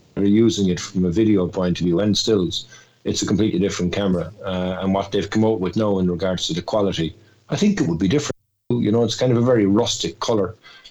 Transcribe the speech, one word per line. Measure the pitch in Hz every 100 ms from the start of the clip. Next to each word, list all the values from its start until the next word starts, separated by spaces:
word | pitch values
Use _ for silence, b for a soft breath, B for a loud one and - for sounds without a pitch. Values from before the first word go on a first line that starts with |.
| _ -
that |
are | 101
using | 104 113 104 98
it | 87
from | - 95 90
a |
video | 85 110 101 87
point | 95 90 85
of | 87
view | 85
and | 104 98
stills, | - 107 85 - - B B B
it's | - 82
a | 95
completely | 98 107 90
different | 95 - 90
camera. | 95 101 87 82 - 101
Uh, | 92 90 90
and | 95
what | 98 -
they've | 101 85
come | 110
out | 110 110
with | - 110
now | 107 98
in | 90
regards | 85 95 90 -
to |
the | 85
quality, | - 110 98 82 80 - b b -
I | -
think | 208 202
it | 147
would | 160
be | 180
different. | 147 - - _ _ -
You | 120 107
know, | 113
it's | 117 -
kind | 127
of | 117
a | 123
very | 120 98
rustic | 104 117 - - -
color. | - 110 92 - B B B